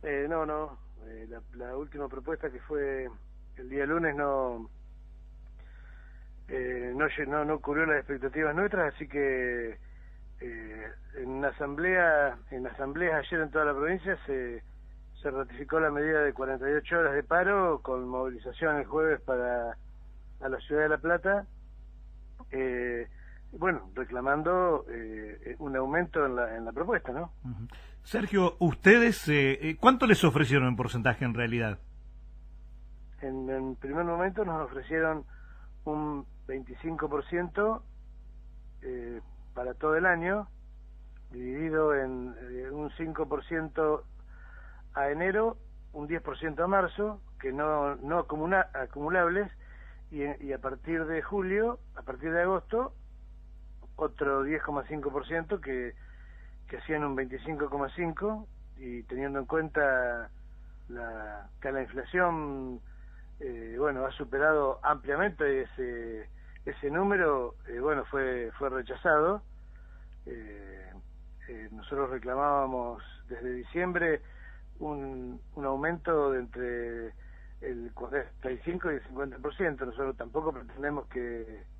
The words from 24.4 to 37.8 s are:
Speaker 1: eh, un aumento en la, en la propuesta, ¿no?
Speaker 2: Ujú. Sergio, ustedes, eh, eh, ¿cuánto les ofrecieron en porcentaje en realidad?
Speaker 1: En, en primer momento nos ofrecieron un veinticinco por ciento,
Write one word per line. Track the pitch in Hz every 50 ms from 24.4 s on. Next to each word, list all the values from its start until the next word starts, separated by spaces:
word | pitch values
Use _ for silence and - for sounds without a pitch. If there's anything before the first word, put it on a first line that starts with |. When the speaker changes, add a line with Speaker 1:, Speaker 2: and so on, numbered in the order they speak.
| 156 170 180 180 180 180 160 139 - -
Speaker 1:
eh, | 120 117 113 110 110 110 107 107 107 - - - 123 147
un | 156 143 135
aumento | 131 131 135 147 170 175 160 - 165 147
en | 135 123
la, | 123 120 113 113
en | 113 113
la | 113
propuesta, | 117 139 170 190 233 175 - -
¿no? | 123 143 170 170 - - -
Speaker 2:
Ujú. | 127 120 95 113 120 - - - - - -
Sergio, | - - - 226 208 - 202 196 180 170 170 -
ustedes, | 180 165 135 - - 190 214 240 233 233 214 - - 156
eh, | 147 147 139 135 135 -
eh, | 147 156 160 -
¿cuánto | - 240 262 247 269
les | 226 208 - -
ofrecieron | 160 120 147 143 113 139 143 131 127
en | 123
porcentaje | 98 120 107 - 120 107 127 117 - 139
en | 123 113
realidad? | 117 120 117 117 120 117 110 104 - - - - - - - - - - - - - - - - - - - - - - - - - - - - -
Speaker 1:
En, | 139 135 131 135 131 131
en | 135 131 131 131 131
primer | - - 135 143 160 175
momento | 170 170 170 180 196 185 202 214
nos | 185 165 156 151
ofrecieron | 131 - 135 127 - 156 160 160 160 156 151 147 - - - - - - - - - - - -
un | 156 151 151 151 151 147 143 135 - - - -
veinticinco | - 131 135 127 117 127 - - 160 165 156 156 147
por | 139 147 143
ciento, | - 175 175 180 175 156 202 208 220 226 226